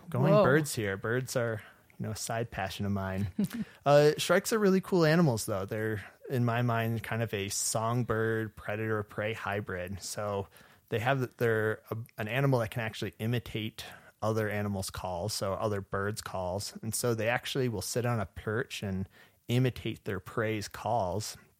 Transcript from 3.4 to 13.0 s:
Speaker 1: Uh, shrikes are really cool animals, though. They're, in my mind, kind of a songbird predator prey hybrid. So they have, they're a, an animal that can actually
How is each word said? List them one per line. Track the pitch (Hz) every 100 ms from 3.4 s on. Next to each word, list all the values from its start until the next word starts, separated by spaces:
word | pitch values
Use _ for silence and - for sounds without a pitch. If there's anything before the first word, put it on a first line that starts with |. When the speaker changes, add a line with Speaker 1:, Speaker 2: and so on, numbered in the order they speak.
| 202 233 208 -
Speaker 1:
Uh, | - 147 151 151
shrikes | - 180 -
are | 226
really | 202 190
cool | - 185
animals, | 160 160 165 113
though. | - 101 98
They're, | 110 110 107 - - -
in | 131
my | 120 117
mind, | 123 117 113 117
kind | - 113
of | 113
a | 104 98
songbird | - - 113 113 120 117 110 113 113 110
predator | - - 107 110 107
prey | 104 - 107
hybrid. | 113 - 101 104 92 90 98
So | - - 104 101 95 - - - _
they | 113
have, | 120 139 123 -
they're | 117 110 107 107 -
a, | 113 120 -
an | 107
animal | 123 139 131
that | 110
can | -
actually | 110 -